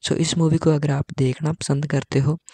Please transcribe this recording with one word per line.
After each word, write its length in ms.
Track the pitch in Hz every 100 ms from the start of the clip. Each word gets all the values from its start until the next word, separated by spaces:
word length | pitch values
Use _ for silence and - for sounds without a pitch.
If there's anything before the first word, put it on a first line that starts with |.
So 80 | -
इस 260 | - 160 165
मूवी 200 | 160 165
को 120 | 160
अगर 200 | 151 147
आप 140 | 139 - -
देखना 340 | 131 - 151
पसंद 340 | 160 - 139 151
करते 320 | 143 - 135
हो 200 | 139 165 _